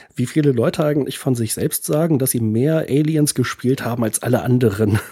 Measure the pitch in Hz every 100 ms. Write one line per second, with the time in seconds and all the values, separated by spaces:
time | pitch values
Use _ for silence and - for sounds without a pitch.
0 | - - 120 156 147 120 139 - 151 147
1 | 135 - 139 120 110 - 151 - - 151
2 | 165 139 127 123 110 110 143 160 - 139
3 | 151 156 147 - 120 - 123 135 120 120
4 | 110 - 120 120 127 123 117 98 107 104
5 | -